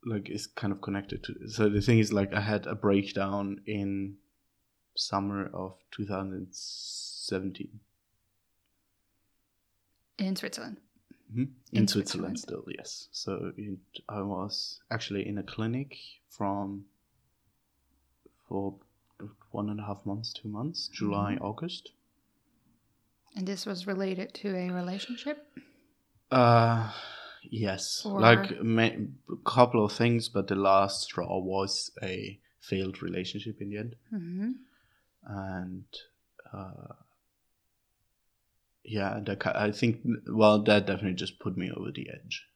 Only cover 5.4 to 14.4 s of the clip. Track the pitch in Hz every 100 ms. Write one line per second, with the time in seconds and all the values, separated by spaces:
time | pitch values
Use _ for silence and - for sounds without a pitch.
5.4 | 95 87 92 - _ - 101 95 98 95
6.4 | 95 - - - - - - - - 95
7.4 | 95 92 98 - _ _ _ _ _ _
8.4 | _ _ _ _ _ _ _ _ _ _
9.4 | _ _ _ _ _ _ _ - 190 190
10.4 | - - - 208 _ _ _ - _ 110
11.4 | 135 - - - 104 104 98 87 87 -
12.4 | - - - - - - - - - 98
13.4 | 95 95 104 92 _ - - 104 101 95